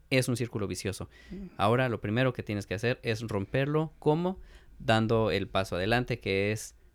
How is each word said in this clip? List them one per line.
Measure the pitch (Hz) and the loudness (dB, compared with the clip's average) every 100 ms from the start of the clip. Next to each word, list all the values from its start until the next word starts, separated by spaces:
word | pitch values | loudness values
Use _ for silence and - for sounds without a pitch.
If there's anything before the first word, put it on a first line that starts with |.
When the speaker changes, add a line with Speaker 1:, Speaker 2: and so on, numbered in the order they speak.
| - | -2
Speaker 1:
es | 131 127 | 0 2
un | 120 | 0
círculo | 117 113 98 | -2 -4 -4
vicioso. | 92 101 90 92 - - | -4 -4 -6 -10 -16 -16
Speaker 2:
Mm. | 92 95 - | -14 -10 0
Speaker 1:
Ahora, | 104 123 131 | 2 4 2
lo | 107 | 0
primero | 104 113 131 | -2 2 2
que | 123 | 0
tienes | 104 104 - | -4 -6 -4
que | |
hacer | 92 117 127 | -2 -2 -2
es | 120 110 | -2 -4
romperlo. | 113 104 98 131 139 151 156 - | -2 -4 -2 -2 0 0 -2 -2
¿Cómo? | 151 151 180 190 - - - - | 0 2 2 -2 -10 -20 -20 -8
Dando | 123 110 110 113 110 | 2 2 4 2 2
el | 95 95 | 0 0
paso | 98 95 | -2 -2
adelante, | 87 98 120 123 120 | -2 2 0 0 -4
que | 101 98 101 | 0 0 0
es | 107 - - - | -2 -6 -16 -20